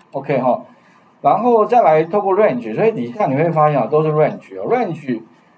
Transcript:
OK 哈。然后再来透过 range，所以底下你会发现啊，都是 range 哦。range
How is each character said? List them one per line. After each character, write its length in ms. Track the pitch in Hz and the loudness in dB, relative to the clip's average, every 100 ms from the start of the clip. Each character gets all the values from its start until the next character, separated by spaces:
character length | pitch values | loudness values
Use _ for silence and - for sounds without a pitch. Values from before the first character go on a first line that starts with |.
| _ | _
OK 280 | 139 - 135 | -12 -4 -2
哈。 220 | 127 113 - _ _ _ _ _ | 0 -2 -6 _ _ _ _ _
然 200 | 175 185 | 0 0
后 240 | 247 233 208 | 2 2 4
再 160 | 240 | 4
来 220 | 190 156 | 4 4
透 180 | 170 208 | 2 -2
过 140 | 196 190 | 0 2
range， 400 | 208 123 113 120 | 2 0 -6 -2
所 100 | 220 | -2
以 60 | |
底 160 | 220 240 | -2 -8
下 180 | 214 185 | -4 -2
你 100 | 135 | 0
会 140 | 170 | 0
发 220 | 156 151 | 2 2
现 80 | 143 | 2
啊， 80 | 113 | 0
都 160 | 151 | 0
是 80 | 156 | 0
range 480 | 151 139 101 - 92 | 0 0 -2 -14 -10
哦。 80 | 107 | -4
range 520 | 247 208 143 143 110 - _ _ | -2 -2 -6 -6 -8 -8 _ _